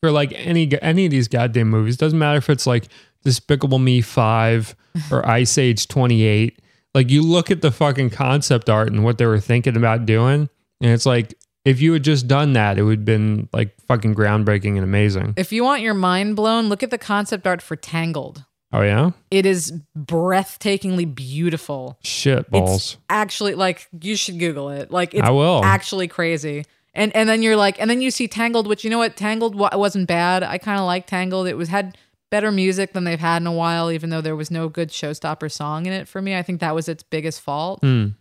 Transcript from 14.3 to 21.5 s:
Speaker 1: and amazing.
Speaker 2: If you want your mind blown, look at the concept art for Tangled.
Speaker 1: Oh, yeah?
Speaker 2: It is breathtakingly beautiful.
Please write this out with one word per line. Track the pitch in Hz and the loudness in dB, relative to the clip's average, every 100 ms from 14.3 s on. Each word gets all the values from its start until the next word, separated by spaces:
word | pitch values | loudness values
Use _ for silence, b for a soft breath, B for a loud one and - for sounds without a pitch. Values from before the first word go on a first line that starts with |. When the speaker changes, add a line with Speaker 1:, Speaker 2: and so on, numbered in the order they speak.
| 107 104 104 101 101 | 2 2 0 0 -2
Speaker 1:
and | |
amazing. | 95 101 104 95 - 104 | 0 2 2 0 -4 -4
Speaker 2:
If | 185 | -4
you | - | -2
want | 247 277 | 0 0
your | 220 | 0
mind | 208 185 180 202 214 | 0 0 0 -2 0
blown, | 214 226 220 | 0 0 0
look | 202 | -2
at | 254 | -4
the | 233 | -6
concept | - 208 208 202 185 | -2 -2 -2 -4 -2
art | 175 | -4
for | - | -6
Tangled. | 156 - 165 165 156 131 - 139 _ _ | -12 -8 -4 -4 -4 -8 -14 -20 _ _
Speaker 1:
Oh, | 104 | 0
yeah? | 101 104 165 170 _ | 2 4 2 0 _
Speaker 2:
It | 196 190 | 0 2
is | 185 160 165 - 156 | 0 -4 -10 -14 -14
breathtakingly | 143 170 180 190 190 - 214 196 196 185 170 | -4 -2 0 0 -2 -6 -4 -2 -2 -2 -2
beautiful. | 127 131 143 170 | -6 -10 -4 -2